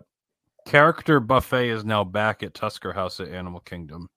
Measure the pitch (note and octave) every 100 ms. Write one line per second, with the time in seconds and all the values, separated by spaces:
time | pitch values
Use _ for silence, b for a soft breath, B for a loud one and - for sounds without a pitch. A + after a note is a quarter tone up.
0 | - _ _ _ _ _ - D3 D3+ D#3+
1 | - D3 A2 C3 - B2+ B2 A2+ G#2+ G#2+
2 | G2 G2 G#2+ G#2 G2+ - G#2+ - F#2+ F2+
3 | F#2 - F2 F#2 F2+ F2 - F2+ D#2+ E2
4 | F2